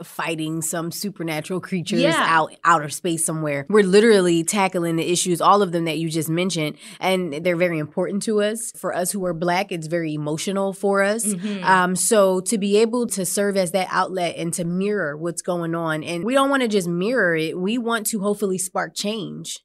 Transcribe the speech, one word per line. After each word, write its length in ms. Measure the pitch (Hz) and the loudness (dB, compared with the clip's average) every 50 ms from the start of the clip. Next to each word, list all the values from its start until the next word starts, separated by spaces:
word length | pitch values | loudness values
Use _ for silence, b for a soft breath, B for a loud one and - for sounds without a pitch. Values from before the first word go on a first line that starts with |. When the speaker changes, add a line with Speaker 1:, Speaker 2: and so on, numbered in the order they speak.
| 170 | -16
Speaker 1:
fighting 560 | - - - 160 160 170 160 160 156 160 165 | -12 -10 -8 -6 -4 -4 -4 -4 -4 -4 -4
some 280 | 156 - - 170 165 170 | -4 -4 -4 -4 -4 -6
supernatural 680 | 165 - - 208 - - 170 165 160 151 156 - 190 180 | -6 -6 -6 -8 -6 -6 -6 -4 -4 -4 -4 -4 -6 -6
creatures 400 | - - 190 185 156 - 208 226 | -4 -4 -4 -4 -4 -2 0 2
Speaker 2:
Yeah. 160 | 262 294 330 | 2 2 2
Speaker 1:
out 400 | 311 247 175 165 165 156 - - - - | 2 2 2 4 2 2 0 -4 -2 0
outer 240 | 170 165 160 147 151 | 0 2 2 0 -4
space 380 | 135 - - 185 165 156 - | -8 -6 -4 -4 -2 -2 -2
somewhere. 400 | - 165 160 156 151 143 139 139 - | -2 -2 -2 -2 -2 -4 -4 -4 2
We're 160 | 190 214 202 | 4 4 4
literally 600 | 185 180 208 214 233 220 202 180 180 170 170 165 | 6 6 6 8 8 6 6 6 4 4 2 2
tackling 500 | - - 214 190 190 - 185 170 170 165 | 0 0 0 0 2 2 0 0 0 0
the 160 | 165 160 - | 0 0 0
issues, 300 | 175 170 - 185 175 156 | 0 0 0 0 0 4
all 200 | 147 160 196 208 | 6 6 6 6
of 120 | 208 185 165 | 6 2 0
them 100 | 175 165 | 0 0
that 140 | 165 156 151 | 0 -2 -2
you 100 | 165 165 | -2 -2
just 200 | 156 165 156 165 | -2 -2 -2 0
mentioned, 480 | 160 170 180 190 165 165 156 151 - B B B B B | 0 0 0 0 0 -2 -2 -4 -4 B B B B B
and 320 | - 180 190 185 180 170 139 147 165 | 0 0 2 2 0 -2 -4 -2 0
they're 140 | 180 175 165 | 0 2 2
very 200 | 180 180 170 156 | 2 2 2 -2
important 460 | 151 151 - - 185 156 185 202 185 | -4 -4 -4 -4 -2 -2 -2 -4 -2
to 180 | - 220 208 | 0 0 2
us. 300 | 202 208 220 226 - - - - | 2 0 -2 -4 -8 -10 -12 -8
For 180 | - 185 - | -6 -4 -2
us 160 | 160 180 180 | -2 -2 -2
who 140 | - 208 185 | -4 -4 -4
are 80 | 180 175 | -4 -2
Black, 400 | 160 170 175 175 180 202 185 190 | -2 0 0 0 0 0 -2 -4
it's 140 | 170 156 156 | -6 -6 -4
very 260 | 160 175 165 160 151 | -4 -2 -2 -2 -4
emotional 580 | 151 151 147 151 160 - - 190 196 196 196 | -4 -4 -4 -4 -4 -4 -4 -2 -2 -2 -2
for 320 | 190 185 - 202 196 196 196 | -2 -2 -2 0 2 2 2
us. 220 | 202 208 233 220 | 2 0 0 -2
Speaker 2:
Mm-hmm. 400 | 202 208 175 175 214 208 196 180 | -2 -4 -4 -4 -6 -6 -2 2
Speaker 1:
Um, 320 | - 190 185 180 180 185 180 | 4 4 4 4 4 2 0
so 420 | - - 233 214 190 190 185 185 | 2 2 4 6 6 6 4 2
to 180 | 185 - - 214 | 0 -2 -2 0
be 200 | 185 202 196 208 | 0 2 4 4
able 280 | 226 226 220 247 240 233 | 4 4 2 -2 -2 -2
to 180 | - 208 185 | -2 -4 -4
serve 320 | 175 - - 202 202 196 196 | -2 -2 0 0 0 2 0
as 140 | 190 170 | 0 0
that 180 | 156 196 185 - | 0 -2 -2 0
outlet 460 | - 165 185 - 180 185 175 165 - - | 0 0 0 0 -2 -2 -2 -2 -2 -4
and 160 | 165 170 160 | -4 -4 -4
to 100 | - 175 | -4 -4
mirror 540 | 170 175 185 190 202 208 208 175 147 143 151 | -2 -2 -2 0 0 0 0 -2 -2 -4 -4
what's 240 | 160 170 165 170 | -6 -6 -6 -6
going 340 | - - 180 175 170 165 165 | -4 -4 -2 -2 -2 -2 -2
on, 300 | 170 170 160 156 156 156 | -2 -2 -2 -2 -2 -4
and 180 | 135 170 170 170 | -4 -6 -4 -2
we 120 | 214 262 | 0 2
don't 140 | 269 277 277 | 2 4 4
wanna 200 | 277 269 254 233 | 2 2 2 2
just 180 | 208 208 180 170 | 2 0 0 0
mirror 480 | 175 175 180 208 254 254 202 175 165 | -2 -2 0 0 2 2 2 2 2
it, 240 | 160 160 160 139 165 | 2 0 -2 -2 -2
we 180 | 180 196 220 254 | -2 -2 -2 -2
want 300 | 233 226 233 226 208 208 | 0 0 -2 -2 -2 -2
to 140 | - 220 | -4 -2
hopefully 360 | 185 208 208 208 - 196 185 185 | -2 -2 -2 0 -2 -2 -2 -2
spark 360 | - - - 196 180 160 - | -4 -4 -4 -4 -4 -4 -6
change. 640 | - - 202 214 226 185 151 151 156 165 - - - - | -6 -4 -4 -4 -4 -6 -8 -10 -12 -10 -12 -12 -12 -14